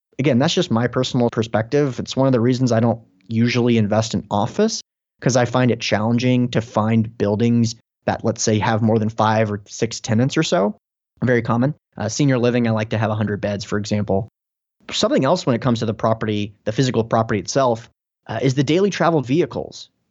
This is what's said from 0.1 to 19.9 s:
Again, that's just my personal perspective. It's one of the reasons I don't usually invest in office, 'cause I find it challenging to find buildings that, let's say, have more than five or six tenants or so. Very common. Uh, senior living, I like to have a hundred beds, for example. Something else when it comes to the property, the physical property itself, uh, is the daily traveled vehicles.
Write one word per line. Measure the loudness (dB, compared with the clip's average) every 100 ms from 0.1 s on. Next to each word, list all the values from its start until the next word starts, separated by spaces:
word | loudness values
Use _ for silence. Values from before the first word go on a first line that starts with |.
| -2
Again, | 0 2
that's | 2
just | 0 0
my | 0 0
personal | -2 -2 0 0
perspective. | 0 -2 -2 0 0 0 -4
It's | -6 0
one | 2
of |
the | 2
reasons | 2 2 2
I | 2
don't | 2 0 -8 _ -6
usually | 0 2 2 2 2
invest | 2 0 -2
in | -6 -2
office, | -2 -2 0 -2 -2 -12 _ _ _
'cause | 0 2
I | 2
find | 2 0
it | 0
challenging | -2 -2 0 0 2 2 0
to | -2
find | -2 -2 2 2 0 -2
buildings | -2 2 2 2 0 -4 _ _
that, | -4 -2
let's | -2 -2
say, | 0 0
have | 0 0
more | 2 2
than | 0
five | 0 2 2 0
or | -4 -10
six | -6 -6 -6
tenants | -2 0 2 0
or |
so. | 0 0 0 -4 _ _ _ _
Very | 0 2
common. | 2 0 0 -2 _ -8
Uh, | -6
senior | 0 2 2
living, | 2 2 0
I |
like | 0 -2
to | -2
have | -2
a |
hundred | 0 -2 -2
beds, | -4 -6
for | -4 -6
example. | -2 -2 0 -2 -2 _ _ _ _ _ -10
Something | -2 0 2
else | 2 0 0
when |
it | 0
comes | 0 0
to | -2
the |
property, | -2 -2 0 -2 -4 -6 -6
the | -6
physical | 0 0 0
property | 0 0 0 -2
itself, | -2 0 2 0 -6 _ _ _ -10
uh, | -2
is | 0
the | 0
daily | 2 2 2
traveled | 2 0 0
vehicles. | 0 -2 0 -6 -10 -14 -20